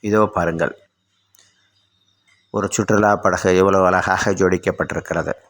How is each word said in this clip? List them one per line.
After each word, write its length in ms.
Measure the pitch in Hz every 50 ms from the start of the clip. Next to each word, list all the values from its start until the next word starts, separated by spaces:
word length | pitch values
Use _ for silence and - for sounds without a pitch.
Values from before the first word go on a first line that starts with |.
| -
இதோ 160 | 104 104 107 107
பாருங்கள், 460 | 101 - 95 85 85 82 82 80 - - _ _ _ _ _ _ _ _ _ _ _ _ _ _ _ _ _ _ _ _ _ _ _ _ _ _ _ _ _ _ _ _ _ _ _ -
ஒரு 140 | 107 98 101
சுற்றுலா 420 | - - 104 - 104 101 107 104 104
படகு 360 | 98 - 98 90 90 - 95 92
எவ்வளவு 280 | 92 95 98 95 98 95
அழகாக 460 | 90 92 92 90 - 92 92 - 107 98
ஜோடிக்கப்பட்டிருக்கிறது. 1000 | 90 98 90 92 90 - 98 92 - 85 - 82 80 - - 80 85 78 78 - - _ _